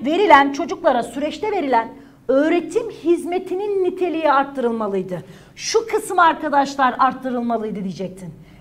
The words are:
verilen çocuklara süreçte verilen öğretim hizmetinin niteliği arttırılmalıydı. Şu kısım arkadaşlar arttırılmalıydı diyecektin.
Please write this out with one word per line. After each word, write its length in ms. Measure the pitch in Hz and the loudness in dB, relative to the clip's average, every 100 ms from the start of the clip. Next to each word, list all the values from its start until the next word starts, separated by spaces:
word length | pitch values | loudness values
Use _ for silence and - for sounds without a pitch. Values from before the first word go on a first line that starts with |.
verilen 480 | 240 349 403 277 277 | -2 2 6 6 6
çocuklara 500 | 277 339 381 330 247 | 0 -6 0 2 2
süreçte 500 | 233 277 294 - 427 | -2 -4 -6 -4 -4
verilen 360 | 403 277 233 226 - - - - | -2 0 0 0 -10 -20 -10 0
öğretim 640 | 269 320 339 - 440 453 | 2 4 2 0 -2 -4
hizmetinin 920 | - 320 330 311 359 - 370 415 392 | -4 2 2 0 -4 -4 -4 -2 0
niteliği 480 | 359 359 359 320 311 | 0 0 -2 0 2
arttırılmalıydı. 920 | 269 269 269 240 226 208 196 185 175 - - - - | 2 2 -2 -2 -2 -2 -4 -4 -8 -12 -20 -20 -12
Şu 300 | - 453 466 | -2 -2 0
kısım 320 | 427 427 370 | -4 -2 2
arkadaşlar 760 | 330 - 311 277 277 - 262 - | 4 2 0 0 0 0 0 2
arttırılmalıydı 840 | 254 254 254 240 233 226 214 185 | 0 0 -6 -4 -2 -4 -4 -6
diyecektin. 500 | 185 160 185 - 170 - - - | -8 -8 -10 -10 -16 -16 -20 -12